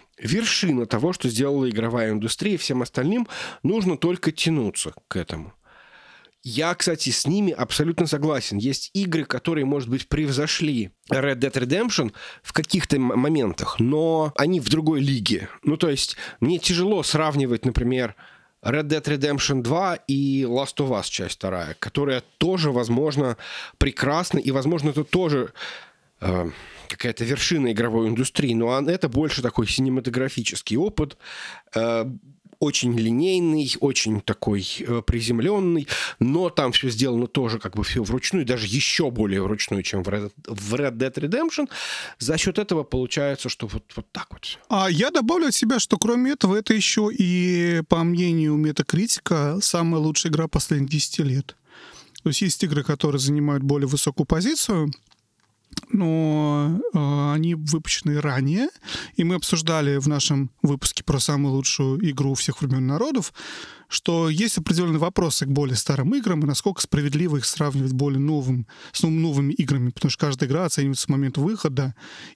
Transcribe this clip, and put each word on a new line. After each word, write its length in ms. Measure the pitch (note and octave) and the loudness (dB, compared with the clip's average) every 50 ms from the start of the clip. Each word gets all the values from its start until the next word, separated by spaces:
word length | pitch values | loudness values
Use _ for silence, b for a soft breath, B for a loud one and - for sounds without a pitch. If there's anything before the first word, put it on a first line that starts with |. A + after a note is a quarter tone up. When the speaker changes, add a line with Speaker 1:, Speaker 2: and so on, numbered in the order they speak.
| B B _ - | B B _ -10
Speaker 1:
вершина 680 | - A2+ D#3 G#3+ A3+ G#3+ - - - F3 C#3+ B2 A#2 | -4 0 0 0 2 0 0 2 2 2 2 2 2
того, 260 | G#2 - G#2+ B2+ E3+ F3+ | 0 0 2 2 0 0
что 160 | - - B2+ | 0 -2 -2
сделала 400 | A2+ A2 C3+ C#3 C#3+ C#3 C3+ B2+ | 0 0 0 2 2 2 0 0
игровая 440 | A2 G#2+ A2 A#2 A#2 B2 A2+ A2 G#2+ | 0 0 -2 0 0 0 0 0 0
индустрия. 440 | G#2+ G#2 A2+ - - - G#3+ G3+ | 0 0 -2 -2 -2 0 0 0
Всем 240 | D3+ - - C3+ B2+ | 0 -2 -2 -2 -2
остальным 480 | A#2+ - - - B2+ D#3 G#3 B3 A#3 B B B B B B B - | -2 -2 -2 -2 0 2 0 0 -2 B B B B B B B 0
нужно 360 | C3+ G3+ A3+ G3 F#3 E3 - | 0 0 2 2 0 0 2
только 340 | - E3+ F3+ F3+ - E3 D#3 | 2 0 0 0 0 -2 -2
тянуться 640 | - - E3 D#3+ D3 A#2 G2+ - - - D#2+ - - - _ | 0 0 0 2 2 0 0 -2 -4 -6 -6 -8 -12 -14 _
к 80 | - | -6
этому. 360 | F#2+ E2+ - - E2 E2 F#2 - _ B B B B B B B B B B B B B B B B - C3 | -6 -4 -4 -8 -10 -10 -12 -16 _ B B B B B B B B B B B B B B B B -14 -6
Я, 240 | A2 A#2+ D#3 E3+ F3 | -4 -2 0 0 0
кстати, 340 | F3 - - E3 D3+ - C3 | 0 0 0 0 0 -2 -2
с 160 | A#2+ - - | -2 0 0
ними 260 | C3+ E3+ G3+ G#3 F#3 D#3 | 2 2 2 2 0 0
абсолютно 540 | - B2 - - - D3+ D#3+ E3+ - F3 | 0 -2 -2 0 0 0 0 2 0 0
согласен. 520 | D3+ D3+ D3 C#3+ D#3 D3+ C3 - - G#2 G2+ | 0 0 0 0 0 0 0 -2 -2 -2 -2
Есть 340 | G#2 C3 C3+ - - - - | 0 0 -2 -2 -4 -4 -2
игры, 300 | G3 G3+ F3+ D#3+ D#3+ D3 | -2 0 0 0 0 -2
которые, 400 | - - B2 - E3+ E3 D3+ C3+ | -2 -4 -4 -2 -2 0 0 0
может 240 | C3+ C#3+ C#3+ C3 A2+ | 0 0 -2 -2 -2
быть, 200 | B2 C3+ - - | -2 -4 -2 -2
превзошли 840 | - C#3+ D#3 C#3+ C3+ B2+ D3 D3+ - - E3 D3+ C#3+ A#2+ G#2 F#2 - _ _ - | -2 0 0 0 0 0 0 -2 -2 -2 0 0 0 -2 -2 -4 -8 _ _ -4
Red 300 | - C3 C3+ C#3+ C3+ B2 | -2 0 0 0 0 0
Dead 120 | B2 C3+ - | 0 0 0
Redemption 600 | C#3 B2 B2 D3 F#3+ A#3 B3 - - C#3+ G#2+ B B B B B B B | 0 0 0 2 0 0 0 0 0 -2 -2 B B B B B B B
в 80 | - - | -6 -4
каких-то 420 | - D3+ - - F#3 D3+ - - | -4 0 0 0 0 2 2 2
м-, 220 | C#3 B2+ B2 A2+ | 2 2 2 2
моментах, 640 | A#2 B2+ D3 D#3+ D3+ B2 G2+ E2 - - - - - | 2 2 4 4 4 2 2 0 -2 -4 -4 0 0
но 520 | A2+ A#2+ C#3+ D3+ D#3+ E3 D#3+ D#3+ D#3 D3+ C#3 | 2 2 2 2 2 2 2 2 0 0 0
они 240 | - C#3 D#3+ F#3 F3 | 0 2 2 2 0
в 80 | B2 G#2 | 2 2
другой 320 | D3+ D#3 D#3 D#3 D#3+ C#3+ | 2 2 4 2 2 2
лиге. 480 | C#3 C#3 C#3 B2 G2+ - A2 F2 F#2+ - - - - | 2 2 2 0 0 0 -2 -2 -2 -6 -12 -2 0
Ну, 120 | C#3 D3+ | 0 2
то 140 | D#3+ - E3 | 2 2 2
есть, 260 | C#3+ C3+ - - - B B B B B | 2 0 -2 -4 -6 B B B B B
мне 220 | - C3+ F3+ E3 | 2 2 2 2
тяжело 420 | - - F#3 E3+ F3+ G3+ G#3+ F#3 C#3 | 2 0 2 2 2 2 2 2 2
сравнивать, 640 | - - D3+ D#3 D#3 C#3+ C#3+ C#3 B2+ A#2+ A2 - | 2 2 2 2 2 2 2 2 2 0 0 0
например, 500 | C3 A2+ - A#2+ A#2+ C3 B2+ B2 A2 - B B B B B B B B B - | 0 0 2 2 2 2 2 0 -2 -4 B B B B B B B B B -2
Red 220 | - B2 D3+ D#3 | -2 0 0 0
Dead 180 | D3 D#3 D#3 D3 | 0 -2 -2 0
Redemption 580 | D3 D3 C#3 C3+ D3 C#3+ C#3 - - C#3+ C3 | 0 0 0 0 0 0 0 0 0 0 0
два 360 | A#2+ A#2 D3 E3+ G3 F#3 F3 - - | 0 0 0 0 0 0 -2 -4 -4
и 380 | - C#3 C#3 C#3 C#3 C3+ C3+ C3+ | -4 -2 0 0 0 0 0 0
Last 320 | A#2+ A#2+ B2+ C3+ C3+ - | 0 0 0 0 -2 -2
of 140 | - C#3+ C3+ | -2 -2 0
Us, 200 | B2 G2+ F#2 - | 0 -2 -2 -4
часть 240 | - - G2 E2+ - | -6 -6 -6 -6 -6
вторая, 400 | - - F#2+ F#2 F2+ E2+ D2+ D#2 - | -6 -4 -4 -4 -4 -4 -6 -8 -8
которая 420 | - G#2+ - C#3+ C#3+ C#3 C3 B2 - _ _ _ | -8 -4 -2 0 0 0 0 -2 -4 _ _ _
тоже, 320 | D#3 E3+ F#3 F#3 D#3+ D3+ | -4 -4 -2 0 0 0
возможно, 640 | C3 B2 A#2+ A2 A#2+ A#2+ D3+ D#3 C3+ C#3 C#3+ B2+ A#2 B B B B B B B B | 0 0 0 2 0 0 0 0 0 0 0 0 -2 B B B B B B B B
прекрасна, 640 | _ - C#3 C3 - - C3 D3 E3 F3+ - - D#3 | _ -2 -2 0 -2 -2 0 0 0 0 0 -2 -2
и, 140 | - C3+ C3 | 0 0 0
возможно, 380 | C3+ B2+ D3+ F3 E3 C#3+ D#3 | 0 0 0 0 0 0 -2
это 120 | C3+ D3 D3 | -2 -2 -2
тоже, 500 | - - F3+ F#3 D#3+ D3 C3+ B2 - B B B B B B B B B B B B _ _ | 0 0 0 0 2 0 0 -2 -4 B B B B B B B B B B B B _ _
э, 280 | - F#2 F#2 F2+ F2 E2+ D2 B B B B B B B | -4 -2 0 0 -2 -4 -6 B B B B B B B
какая-то 360 | - - - B2 A2 - A#2+ | -10 -6 -6 -6 -4 -4 -4
вершина 480 | A#2 C#3 C#3+ - - F3+ D#3 C3+ A#2+ A2 | -4 -2 -2 0 0 0 2 2 0 0
игровой 360 | G2+ A#2+ A#2+ A2 A2+ A2+ A2 | 0 0 0 2 2 2 2
индустрии, 460 | A#2 A2+ C3 C3 - - D3 C3 A#2 | 0 0 -2 0 0 0 0 2 2
но 140 | A2+ A#2 A#2 | 2 2 2
он, 200 | B2+ C3+ C#3+ C#3+ | 2 2 2 0
это 200 | F3 F#3 - D3+ | 0 0 0 0
больше 340 | A2+ C3+ D#3 D3+ - - B2 | 0 0 0 0 -2 -2 -2
такой 240 | A#2+ - - A#2 | -2 0 0 0
синематографический 1080 | G2+ - - C3 C3 C3 B2+ A#2+ B2+ A#2 B2+ C3 B2+ - - A2+ - E2+ - - - G#2 | 0 0 0 2 2 0 0 -2 -2 -2 -2 -2 -2 -2 -4 -4 -4 -4 -6 -4 -2 0
опыт, 400 | B2 F3 G#3+ G#3 - D#3 C#3 - B B B B B B B B B B _ - | 0 0 0 0 -2 -2 -4 -4 B B B B B B B B B B _ -4
э, 300 | A2+ A2+ A#2 A#2 A2+ A2+ C3 B2+ - - C#3 - _ _ - - _ | -2 0 0 0 0 -2 -2 -6 -10 -14 -20 -20 _ _ -20 -4 _
очень 400 | - D3 C#3 - - B2 A#2+ A2+ | -2 0 0 0 0 0 2 2
линейный, 720 | A2 A2+ A#2 B2+ D#3+ F#3+ F#3+ F#3 F3 E3 D#3 D#3 D3 B2+ - - | 2 2 2 2 2 2 2 2 2 2 2 0 0 -2 -2 0
очень 420 | - C#3 C3 - - A2 A2 G#2 - | 0 0 0 0 0 0 -2 -2 -2
такой, 440 | - G#2+ - - - G#2 G2+ F2+ - - - | -2 -4 -2 -2 -2 -2 -2 -2 -4 -8 -8
э, 220 | - - A#2+ A#2 - | -6 -4 -4 -2 0
приземленный, 800 | - - A#2 A2+ A2+ A#2+ A2+ A2+ F3 G#3 G3+ G3 F3 E3+ D#3+ C#3 B B B B B B B | 0 0 0 0 0 0 0 2 2 2 2 2 2 2 0 0 B B B B B B B
но 280 | A2+ B2 C#3 E3+ F#3 E3+ | 2 2 4 2 0 0
там 240 | - - C#3+ B2+ A#2 | 0 0 0 2 2
все 160 | - - C3 | 2 0 0
сделано 380 | A2+ A2 C3 C3 B2 A#2 B2 | 0 0 0 2 2 0 0
тоже 320 | A#2+ - C#3+ B2+ A2+ A2 A2 | 0 0 0 0 0 -2 -2
как 180 | - G2 - | -4 -4 -4
бы 80 | G#2+ G#2 | -4 -2
все 180 | - - B2+ A2 | -2 0 -2 0
вручную, 440 | G2 A#2 C3+ - - - F#3 D3 | 0 0 -2 0 0 0 0 0
даже 200 | A#2 B2+ A#2+ G#2+ | 0 0 -2 -2
еще 440 | G2 G#2 C#3 C#3 - - - E3+ C3+ | -2 0 0 0 0 0 0 0 0
более 320 | A#2+ A2 G#2+ G2+ F#2+ G2 F#2+ | 0 0 0 0 0 0 0
вручную, 400 | F#2+ G#2+ G#2 - - G#2 G2 F#2 | 0 -2 -2 -2 -2 -2 -4 -2
чем 200 | - - G2 F2+ | -2 -4 -4 -2
в 60 | G2 | -2
Red, 240 | F#2+ G#2 G#2 G2+ - - - | -2 -4 -4 -8 -10 -14 -12
в 280 | - A#2 G2 G2+ G2+ A2+ | -10 -10 -8 -4 -4 -2
Red 220 | C3 C#3+ C3+ A#2+ | -2 -2 -2 -2
Dead 160 | A2+ B2+ C3 C3 | -2 -4 -4 -2
Redemption. 560 | - D3+ D3 F#3+ C4 E4 E4 - - D4 - B B B B B B B B B B | -4 -4 -2 -2 -2 -2 -2 -2 -2 -4 -4 B B B B B B B B B B
За 200 | A2+ A#2 D#3 E3 | -4 -2 0 0
счет 200 | - F#3+ F3 - | 0 0 0 -2
этого 240 | G#3 - F#3 D#3+ C#3+ | -2 0 -2 -2 -2
получается, 680 | - - B2+ B2+ A#2+ - D#3+ C#3+ C#3+ C#3 - - D3+ | -2 -2 -2 -2 -2 -2 -2 -2 -2 -2 -4 -6 -8
что 160 | - - - | -8 -8 -8
вот, 160 | G#2 - D2+ - _ - | -8 -8 -8 -10 _ -12
вот 120 | - - - | -16 -14 -12
так 180 | - - - - | -12 -12 -12 -12
вот 160 | - - - | -14 -14 -12
все. 120 | - - - - _ | -12 -12 -12 -6 _
Speaker 2:
А 200 | - G3 F#3+ F#3+ | 0 0 2 2
я 200 | E3+ D3+ A3 C#4 | 2 2 2 2
добавлю 380 | F4+ D#4+ A#3 A3+ E4+ F4+ D#4+ C#4 | 2 2 2 2 2 2 2 2
от 60 | - | 2
себя, 240 | - - A3 C4+ A#3+ | 2 2 2 2 0
что 200 | - - - F3+ | 2 0 2 2
кроме 320 | - G#3+ A#3+ A#3+ B3+ C4 | 4 4 4 2 2 2
этого, 260 | D4 - - F#3+ F#3+ | 2 4 4 4 4
это 160 | G#3+ G#3+ - A3+ | 2 2 2 2
еще 380 | G#3+ F#3 - - A3 G#3+ G#3 | 2 2 2 2 2 2 2
и, 720 | A3 - F#3+ F3 F3+ F3+ F3+ F3+ F3+ F3 E3+ F3 E3+ E3 D#3+ - | 2 2 2 2 2 2 2 2 2 2 2 2 2 0 2 2
по 120 | - E3 E3 | 2 2 4
мнению 520 | E3+ F3 F3 F3+ F3 E3 E3 D#3 D3+ D3+ | 2 2 2 2 2 2 2 2 2 2
Метакритика, 1000 | D3+ D3+ D3+ C#3+ - - - - D#3+ G#3 A#3 - - - - F3+ D#3 C#3+ C#3+ D#3 F#3+ | 2 2 2 0 0 -2 0 0 0 0 0 -2 -2 -2 -2 0 0 2 0 0 0
самая 400 | G3+ - - F3 E3 E3 E3 D#3+ | 0 0 0 0 0 2 2 2
лучшая 320 | D3+ D#3 D3+ - - F3 D#3 | 0 0 0 0 0 0 0
игра 160 | D3+ D#3+ D#3+ | 0 0 0
последних 400 | - D3 - - D#3+ C#3+ C#3 C3+ | -2 -2 0 0 0 0 0 0
десяти 340 | D3+ D3+ - - - - D#3+ | 0 -2 -2 -2 -2 -2 0
лет. 340 | C#3 B2+ C3+ C3+ - - _ B B B B B B B B B B B B - | 0 0 0 -2 -4 -10 _ B B B B B B B B B B B B -4
То 80 | E3 | -2
есть 100 | C3+ - | 0 0
есть 240 | G3+ F3+ - - - | 0 0 0 0 0
игры, 200 | E3+ D3 D3 C3+ | 0 0 0 0
которые 340 | - D3+ C#3 - D3+ C#3 C#3 | -2 -2 0 0 0 2 2
занимают 460 | C3 C#3 D3 D3 D3 D3 C#3+ C#3 C3+ | 2 2 2 2 2 2 2 2 2
более 220 | C#3 C#3+ C#3+ C#3 | 2 2 2 2
высокую 380 | C3 C#3 C#3+ - D3+ C#3 - D3 | 2 0 0 0 0 0 0 0
позицию, 640 | - - D#3+ F3+ B3 D#4+ - - - G#3+ E3+ D#3 D3 C3+ - _ _ _ _ _ _ _ _ _ _ _ _ _ _ - - - - | 2 2 2 2 0 0 0 0 0 0 2 0 0 -2 -6 _ _ _ _ _ _ _ _ _ _ _ _ _ _ -14 -14 -4 -2
но, 880 | - G3 F#3 E3 D#3+ D#3+ D#3+ D#3 D3+ D3+ D3+ D3 D3 D3 D3 D3 E3 F#3+ A4 A#4+ - | 0 2 2 2 2 2 2 2 2 2 2 2 2 2 2 2 0 0 0 0 0
э, 380 | E3 D3 C#3 C#3+ C#3+ C#3+ D3 C#3+ | 2 2 2 2 2 2 2 2
они 200 | D#3 D#3+ E3+ E3+ | 2 2 0 0
выпущены 640 | D#3+ D3+ D3 D3+ D#3+ D#3+ - - - - D3 D3 D3 | -2 0 0 -2 -2 0 -2 -4 -2 0 0 0 0
ранее, 480 | D3 D3 C3 C3 C3+ C3+ D#3+ G3 C4 E4+ - - B B B B B B B | 0 0 0 2 2 2 2 2 0 0 -2 -8 B B B B B B B
и 100 | - E3+ | 0 0
мы 120 | E3+ F#3 | 2 0
обсуждали 600 | E3+ - - - E3 D#3+ E3 E3 D#3+ D3 C#3+ C#3+ C#3+ | 0 0 0 0 0 0 0 0 2 2 2 0 2
в 100 | C3+ D3 | 2 0
нашем 420 | D3 C#3+ - - D3+ C#3 C#3 B2+ - _ - | 0 2 2 2 2 0 0 -2 0 _ 2
выпуске 420 | D3+ C#3 C#3 - - - - - | 2 2 0 -2 -4 -4 -2 -2
про 160 | - - C3+ | -2 0 0
самую 340 | - - D3 C#3+ C#3+ C#3 C3 | 0 0 0 2 2 2 0
лучшую 560 | C3+ C3 - - - C#3+ C3 C3+ D3 A3 E3 | 0 0 0 0 0 0 0 0 0 0 0
игру 240 | C#3 C3 C#3+ C3+ C3+ | 0 0 0 0 0
всех 260 | C3 - - C3+ - | 0 -2 -2 -2 -2
времен 240 | D3+ C3+ C3 C3 C3 | -2 0 0 0 2
и 20 | |
народов, 460 | B2+ C#3 D#3+ A#3 D4+ D4 B3 F3+ - B B B B B B B B B B B B | 0 0 0 0 0 0 0 -2 -4 B B B B B B B B B B B B
что 400 | - - - - E3+ E3 E3 D#3+ | -6 -4 0 0 2 2 2 2
есть 300 | D#3 D#3 A3 A3+ - - | 2 2 0 0 0 0
определенные 400 | D3+ - - E3 F3+ E3+ D#3 D#3 | 0 2 2 2 4 2 2 2
вопросы 480 | D#3+ F3 - - F3+ D#3+ B2+ - D3+ | 2 2 2 2 2 2 0 0 0
к 20 | C3+ | 0
более 280 | C#3 C#3+ D3 C3 B2+ | 2 2 2 2 0
старым 380 | A2+ - - C#3 C3+ C3 D#3+ B3 | 0 0 0 0 0 2 2 0
играм, 260 | C#4+ A3+ F#3+ F3+ D3+ D3 | 0 0 0 0 2 2
и 40 | |
насколько 360 | C#3+ C#3 - - G3+ F#3+ - - | 2 0 0 0 -2 -2 -2 -2
справедливо 540 | - - D#3 C#3+ C#3+ C#3 D3+ F3 F3 D3 | -2 0 0 0 0 0 0 0 0 0
их 80 | C#3+ - | 0 -2
сравнивать 480 | - - - D#3 D3 C#3 C#3 C3+ C3 C3 | -2 -2 -2 -2 0 0 0 0 0 0
более 260 | B2+ C#3+ C#3+ C3+ C3+ | 0 0 0 0 0
новым, 480 | C#3 D3 D#3 D3 C3 C3 C3 B2 A2+ B B B B B B | 0 2 0 0 0 0 0 -2 -2 B B B B B B
с 100 | - - | 0 2
нов-, 100 | E3 D#3+ | 2 2
новыми 400 | D#3+ D#3+ E3 C#3+ C#3 C#3+ C#3 - | 2 2 2 2 2 2 0 0
играми, 380 | - C#3+ B2+ C#3 C3+ B2 B2 | -2 -2 -2 0 0 0 0
потому 200 | A#2+ - - C#3 | 0 0 -2 -2
что 160 | - - - | 0 0 0
каждая 220 | D3 C3+ C3 D3+ B2 | -2 0 -2 -2 0
игра 160 | C3+ D#3+ F#3 | 0 0 0
оценивается 400 | D#3+ - - C#3 C#3 C3+ - - | 0 0 0 0 0 -2 -2 -2
с 40 | - | 0
момента 320 | D3 C3+ C#3 C3+ B2 C#3+ | 0 0 0 0 0 0
выхода 540 | C#3 F3+ A3+ G#3 - D#3 C3 C3 C#3 C3+ B2 B B B B B B B B | 0 0 0 -2 -2 -2 0 0 -2 -2 -4 B B B B B B B B